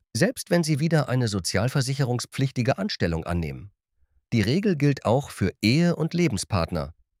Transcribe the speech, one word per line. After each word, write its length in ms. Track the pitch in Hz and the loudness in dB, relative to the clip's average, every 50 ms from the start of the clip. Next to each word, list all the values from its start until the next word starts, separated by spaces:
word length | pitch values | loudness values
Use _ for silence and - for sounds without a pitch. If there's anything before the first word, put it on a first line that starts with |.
| _ _ - | _ _ -2
selbst 340 | 113 123 240 - - - - | 0 0 0 0 -2 -4 0
wenn 140 | 175 175 160 | 0 2 2
Sie 160 | 151 156 131 | 2 0 0
wieder 280 | 160 165 165 151 131 - | 2 2 2 2 2 2
eine 200 | 123 127 123 110 | 0 0 0 0
sozialversicherungspflichtige 1500 | 101 98 87 - - 92 107 131 - 147 120 123 139 139 139 113 123 117 - - - - 135 135 - 131 113 131 120 - | -2 -2 -2 -2 0 0 0 0 0 0 -2 -2 -2 -2 -2 0 -2 -2 -4 -6 -4 -2 -2 -2 -2 0 0 0 0 0
Anstellung 460 | 190 214 - - - 87 82 80 - | -2 -6 -4 -2 -2 -2 -2 -2 -4
annehmen. 460 | - 87 87 80 73 65 64 92 - - _ _ _ _ _ _ _ _ _ _ - - | -4 -4 -4 -4 -4 -8 -10 -14 -18 -20 _ _ _ _ _ _ _ _ _ _ -2 0
Die 100 | 113 98 | 2 2
Regel 320 | 107 139 196 208 208 180 | 2 2 2 2 0 0
gilt 300 | 143 147 143 139 - - | 2 2 2 2 2 2
auch 260 | 101 113 139 139 - | 2 2 2 0 -4
für 220 | - - 104 - - _ - | -4 -2 -2 -2 0 _ 2
Ehe- 320 | 107 127 160 175 175 - | 2 4 4 4 2 2
und 180 | - 156 165 - | 0 -2 -2 0
Lebenspartner. 800 | 170 175 147 104 92 - - - 90 82 - 87 80 69 73 - _ _ _ _ _ | 0 0 0 0 -2 -4 -2 0 0 0 0 -2 -4 -4 -6 -10 _ _ _ _ _